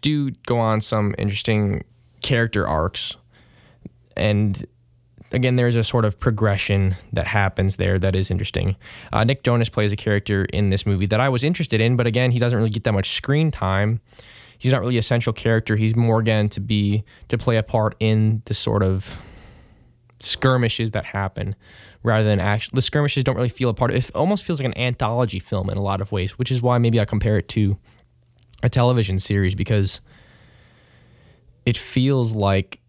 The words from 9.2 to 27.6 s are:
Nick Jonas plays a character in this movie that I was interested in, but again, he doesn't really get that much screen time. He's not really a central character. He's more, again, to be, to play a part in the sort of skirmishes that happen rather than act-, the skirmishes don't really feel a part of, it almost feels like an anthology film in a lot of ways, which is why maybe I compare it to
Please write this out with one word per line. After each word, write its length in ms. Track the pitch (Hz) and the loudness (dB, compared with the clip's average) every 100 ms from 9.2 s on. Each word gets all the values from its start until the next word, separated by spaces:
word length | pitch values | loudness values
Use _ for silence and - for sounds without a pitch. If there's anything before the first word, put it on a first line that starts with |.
Nick 180 | 113 135 | 0 0
Jonas 260 | - 120 113 | 0 2 0
plays 220 | - 104 | 0 0
a 60 | 101 | 0
character 480 | - 104 - 98 95 | 0 -2 0 -2 0
in 160 | - 104 | 0 2
this 180 | 95 - | 0 0
movie 200 | 98 98 | 0 0
that 120 | 107 | 2
I 100 | 135 | 2
was 140 | 123 | 2
interested 380 | 139 175 151 110 | 0 -2 0 2
in, 160 | 113 123 | 2 2
but 100 | 120 | 2
again, 240 | 113 127 | 2 2
he 80 | 120 | 2
doesn't 180 | 120 120 | 2 2
really 140 | 110 | 0
get 140 | 107 | 0
that 80 | 113 | 0
much 160 | 101 95 | 0 0
screen 420 | - - 147 160 | -4 0 0 0
time. 500 | - 95 95 104 113 _ - - - - _ | 0 0 0 0 -2 _ -20 -20 -20 -20 _
He's 120 | 131 | -2
not 100 | 131 | -2
really 160 | 117 120 | 0 -2
a 60 | |
central 300 | 110 120 117 | 0 -2 -2
character. 420 | 110 113 113 - | -2 0 0 0
He's 220 | 110 110 110 | 0 0 2
more, 240 | 117 113 | 2 2
again, 280 | 113 110 104 | 2 2 0
to 100 | 104 | -2
be, 420 | 104 104 101 104 - - - | -2 0 2 0 -4 -18 -6
to 80 | 117 | -2
play 200 | - 113 | 0 0
a 80 | |
part 320 | 107 117 107 - | 0 0 -2 0
in 440 | 110 110 110 110 | 0 2 2 0
the 100 | - | -4
sort 300 | 107 - 107 | -4 0 0
of 340 | 95 95 - - - - - - - - - _ _ _ | 2 0 -4 -14 -18 -20 -20 -20 -20 -20 -20 _ _ _
skirmishes 720 | - - 131 127 117 - 110 | -6 0 2 2 0 -2 -4
that 140 | 104 - | -4 -6
happen 500 | 98 98 - 101 101 - - - - | -4 -4 -4 -8 -8 -14 -20 -20 -6
rather 180 | 117 110 | 0 2
than 160 | 107 101 | 4 2
act-, 340 | 92 104 - | 2 0 -2
the 100 | 127 | -2
skirmishes 420 | - 151 143 - | 0 0 0 0
don't 100 | 131 | 0
really 140 | 127 123 | 0 -2
feel 220 | - 123 | 0 -2
a 40 | |
part 160 | 107 120 | 2 0
of, 60 | - | 0
it 140 | 127 | -2
almost 300 | - 160 208 | -2 0 0
feels 160 | - 160 | -2 -4
like 60 | 127 | -4
an 120 | - | -2
anthology 640 | 123 120 110 120 123 95 | -2 0 -2 0 -2 -2
film 280 | - 101 98 | -4 -4 -4
in 80 | 98 | -4
a 60 | |
lot 180 | 98 98 | -2 -2
of 120 | 98 | -4
ways, 260 | 101 92 - | -4 -4 -4
which 140 | 127 | -4
is 100 | 127 | 0
why 160 | 123 123 | 2 2
maybe 220 | 117 113 | 4 2
I 40 | |
compare 340 | 104 107 113 104 | 0 0 0 0
it 100 | - | 0
to 280 | - | 0